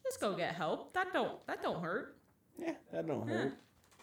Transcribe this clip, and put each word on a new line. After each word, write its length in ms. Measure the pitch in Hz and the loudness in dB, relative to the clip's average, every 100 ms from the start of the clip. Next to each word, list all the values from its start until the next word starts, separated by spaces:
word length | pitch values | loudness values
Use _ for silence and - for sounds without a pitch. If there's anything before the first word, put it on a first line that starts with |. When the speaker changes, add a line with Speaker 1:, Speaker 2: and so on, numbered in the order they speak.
Speaker 1:
just 160 | 539 - | -4 0
go 160 | 220 170 | 0 2
get 180 | 170 160 | 0 0
help. 380 | 160 277 - | 0 0 0
That 200 | 370 370 | 0 2
don't, 320 | 349 226 - - | 2 2 0 -4
that 140 | 381 | -2
don't 180 | 359 165 | 0 0
hurt. 360 | 170 202 - - _ _ _ - | 0 -2 -2 -12 _ _ _ -6
Speaker 2:
Yeah, 180 | 330 - - | -4 -4 -4
that 160 | 165 165 | -4 0
don't 200 | 123 113 | 0 2
Speaker 1:
Yeah. 60 | |
Speaker 2:
hurt. 200 | - 139 - - _ - - | 2 0 -2 -14 _ -20 -16